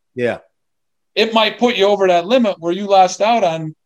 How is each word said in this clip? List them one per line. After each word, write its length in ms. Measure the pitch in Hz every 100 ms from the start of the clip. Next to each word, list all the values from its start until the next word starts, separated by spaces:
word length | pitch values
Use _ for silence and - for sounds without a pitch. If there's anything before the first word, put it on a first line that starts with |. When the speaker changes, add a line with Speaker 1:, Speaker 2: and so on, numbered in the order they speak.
| _
Speaker 1:
Yeah. 260 | 123 120 101 _ _ _ _ _ _ _ -
Speaker 2:
It 180 | 220
might 240 | 220 214 208
put 160 | 240 190
you 100 | 196
over 200 | 202 190
that 180 | 175 170
limit 300 | 262 226 180
where 120 | 165
you 120 | 180 202
lost 360 | 196 185 -
out 220 | 202 233
on 320 | 180 160 156 156